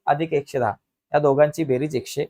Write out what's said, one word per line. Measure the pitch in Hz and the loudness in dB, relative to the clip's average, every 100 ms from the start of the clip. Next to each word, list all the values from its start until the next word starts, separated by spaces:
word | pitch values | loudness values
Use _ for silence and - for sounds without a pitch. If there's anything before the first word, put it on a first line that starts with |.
| - | -4
अधिक | 147 165 | -2 0
एकशे | 156 143 135 | -4 -4 -2
दहा, | 113 98 _ _ _ | -2 -4 _ _ _
या | 147 | 2
दोघांची | 147 135 151 147 | 2 4 4 2
बेरीज | 151 127 151 139 | -2 0 0 -4
एकशे | - - | -6 -8